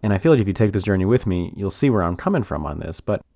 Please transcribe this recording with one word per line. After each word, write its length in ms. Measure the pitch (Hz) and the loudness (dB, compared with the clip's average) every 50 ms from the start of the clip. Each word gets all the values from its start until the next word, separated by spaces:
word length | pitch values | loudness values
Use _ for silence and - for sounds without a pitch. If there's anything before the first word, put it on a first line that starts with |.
And 120 | - 104 101 | -2 0 0
I 40 | |
feel 140 | 95 - 165 | 2 4 4
like 100 | 156 123 | 4 4
if 60 | 104 | 4
you 60 | 98 90 | 2 2
take 180 | - 113 104 | 2 2 2
this 120 | 104 101 90 | 2 0 0
journey 220 | 104 98 92 92 | 0 0 2 2
with 220 | 98 120 127 - | 2 2 2 2
me, 240 | 107 90 87 87 85 - | 0 -2 -2 -4 -6 -6
you'll 140 | - 98 95 | -6 -6 -6
see 200 | - - 143 139 | -2 0 2 2
where 140 | 120 104 87 | 2 2 2
I'm 120 | 85 92 | 0 -2
coming 280 | - - - 202 156 104 | -2 -2 -2 0 0 -2
from 220 | - - 76 76 | -2 -4 -6 -6
on 140 | 73 76 80 | -6 -8 -8
this. 220 | 80 - - - | -8 -10 -10 -8
But 220 | - - 104 - - _ _ | -6 -4 -4 -4 -6 _ _